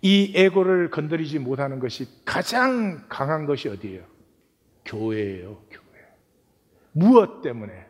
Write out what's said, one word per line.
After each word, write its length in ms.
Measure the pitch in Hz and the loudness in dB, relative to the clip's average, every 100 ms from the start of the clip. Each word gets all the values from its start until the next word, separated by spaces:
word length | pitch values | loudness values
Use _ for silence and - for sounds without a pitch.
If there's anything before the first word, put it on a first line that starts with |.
이 300 | 190 202 196 | 6 4 4
에고를 560 | 196 190 185 185 185 175 | 4 4 4 2 2 0
건드리지 480 | - 151 160 156 151 | -4 -4 -4 -4 -6
못하는 400 | 127 131 139 131 | -6 -4 -4 -6
것이 280 | 123 - 131 _ | -8 -8 -12 _
가장 800 | - - - 233 254 254 214 156 - | -6 -6 -2 0 0 0 -4 -6 -12
강한 360 | - 135 156 | -6 -4 -2
것이 240 | 147 139 - | -2 -4 -4
어디예요? 360 | 98 104 92 87 _ _ _ _ _ _ _ | -10 -12 -14 -18 _ _ _ _ _ _ _
교회예요, 800 | - 110 110 110 104 95 90 104 _ | -14 -6 -4 -4 -4 -8 -14 -18 _
교회. 120 | - _ _ - _ _ _ _ _ _ _ _ | -20 _ _ -20 _ _ _ _ _ _ _ _
무엇 500 | 151 190 247 196 - | 2 6 8 6 0
때문에? 440 | 156 117 104 92 - | -10 -10 -14 -18 -20